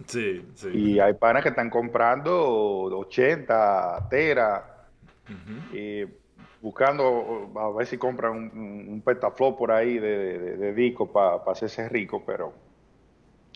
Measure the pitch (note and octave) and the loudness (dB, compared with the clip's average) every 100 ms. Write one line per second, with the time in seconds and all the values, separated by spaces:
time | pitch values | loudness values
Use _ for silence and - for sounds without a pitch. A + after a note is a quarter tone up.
0 | - A#2 G#2+ F2+ F2+ - G2 F2+ G#2 G2+ | -10 -6 -4 -4 -10 -14 -6 0 2 4
1 | G2 G2+ A#2 A#2+ C#3+ B2+ A#2 A#2+ A#2+ A#2 | 4 4 4 4 2 0 -2 -2 0 2
2 | A#2 C3 D3 F3+ D3 A2+ G#2 G2 F#2+ F#2+ | 2 2 0 0 2 2 2 0 -2 -6
3 | G2 - C3 E3+ - A2+ G#2+ G2 F2+ F2 | -4 2 2 2 0 4 4 4 0 -4
4 | F#2 C3 D#3 C3+ A2+ G2 - - - _ | -2 0 2 2 2 0 -6 -18 -20 _
5 | - _ - G2 E2 A2 F3+ G#2 G#2 G#2 | -20 _ -18 -18 -14 -14 -12 -10 -8 -8
6 | G2 - _ _ - _ A2 - C3+ D3 | -8 -12 _ _ -20 _ -12 2 2 4
7 | C3 A#2+ A2 A2+ G2+ G#2 G#2+ G#2 B2 B2 | 2 2 0 -6 -8 -6 -4 -2 -4 -2
8 | B2+ B2 A2+ A2+ A2 G#2+ G#2+ G#2 G2+ G#2+ | -4 -2 -2 -2 -8 -12 -12 -12 -12 -4
9 | G#2+ B2 G#2 - C3+ B2+ A#2 A2 A#2 A#2+ | 0 0 0 2 2 2 2 2 2 0
10 | G#2+ G2+ G2 F2+ F2+ F2+ G2+ G#2 B2 B2 | 0 -2 -2 -4 -6 -4 -4 2 0 2
11 | G2+ G#2 G2 F2 - F#2 A2 - A2+ A#2 | 0 4 4 2 -2 -4 -4 -6 -4 -4
12 | F#2+ G2+ - G2 F2+ - _ _ _ _ | -4 -6 -6 -6 -8 -10 _ _ _ _
13 | _ _ _ _ _ | _ _ _ _ _